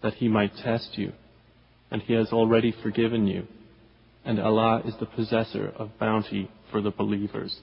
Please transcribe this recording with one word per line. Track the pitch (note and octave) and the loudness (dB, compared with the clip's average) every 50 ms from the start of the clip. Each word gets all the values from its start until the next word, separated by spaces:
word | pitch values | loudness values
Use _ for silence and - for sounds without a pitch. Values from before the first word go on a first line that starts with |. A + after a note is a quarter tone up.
| - | -2
that | A2 - | -4 -4
he | - B2 A#2 | 0 2 2
might | G#2+ G#2+ G#2 G2+ - - | 4 4 2 2 0 -4
test | - B2 A2+ A#2 - - - - | -4 -2 -2 -2 -4 -6 -8 -6
you, | G2+ F#2+ F#2 - - - _ _ _ _ _ _ _ _ _ _ _ _ | -6 -6 -6 -12 -20 -20 _ _ _ _ _ _ _ _ _ _ _ _
and | - A2 - | -8 -8 -2
he | - A#2+ | 0 2
has | A2+ A2+ G#2+ | 2 2 2
already | - A2+ A2+ A2+ A#2 A2+ A2+ A#2+ A2 - - | 4 2 4 6 6 6 4 4 0 0 -4
forgiven | A2+ G2+ - A2+ A2+ A#2 A#2 G#2+ | -4 0 0 0 2 2 2 2
you, | G2 F#2 F#2 - - - - - - - - - - - _ - - _ _ _ | 2 0 -2 -6 -10 -14 -20 -20 -20 -20 -20 -20 -20 -20 _ -20 -20 _ _ _
and | - A#2 G#2 | -4 -2 0
Allah | G2+ A2 G#2+ A2 A2 A2+ A2+ A2+ - | 2 2 2 4 4 4 2 2 0
is | B2 A2 - | -4 -6 -6
the | - | -8
possessor | - - - A2+ A2 B2 A2+ A2+ - - A2 G#2 G2+ G2+ | -8 -4 -6 -4 0 0 0 0 0 -4 -6 -6 -6 -6
of | - A2 G#2+ A2 - | -10 -12 -12 -8 -4
bounty | A2 A2 A2 A2 G#2 - - G2+ F#2+ F#2+ - - - - | -2 0 0 0 0 -2 -4 -6 -6 -6 -10 -20 -20 -6
for | - A2 | -4 -2
the | G2+ G#2 | -2 -2
believers. | G2 - G#2 G2+ G#2 G2+ G2+ G2+ - - A#2+ - - - | -2 -2 -2 -2 -2 -2 -4 -4 -6 -8 -8 -8 -10 -12